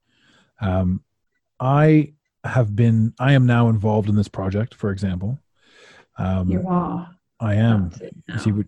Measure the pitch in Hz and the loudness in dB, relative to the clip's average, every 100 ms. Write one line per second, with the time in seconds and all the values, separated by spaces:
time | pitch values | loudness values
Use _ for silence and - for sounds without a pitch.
0 | _ _ _ _ _ - 101 92 90 92 | _ _ _ _ _ -6 -2 -2 -2 -4
1 | _ _ _ _ _ - 131 143 156 156 | _ _ _ _ _ -6 0 4 4 4
2 | 147 _ _ _ - 131 107 101 117 113 | 2 _ _ _ -4 0 0 2 2 4
3 | 110 - 131 135 123 120 117 110 107 107 | 0 0 2 4 4 4 2 2 0 0
4 | 104 104 98 - 95 101 120 - 104 95 | 0 0 -2 -4 -4 -4 -4 -6 -6 -4
5 | 95 90 98 139 _ _ _ _ - - | -4 -4 -6 -8 _ _ _ _ -20 -20
6 | _ - 92 190 90 180 180 180 - 175 | _ -6 -4 -2 -2 -2 -2 -2 -4 -8
7 | - _ _ - 110 104 117 107 85 - | -12 _ _ -8 -2 2 2 2 -2 -8
8 | - - - 110 110 104 | -18 -18 -10 -6 -2 -4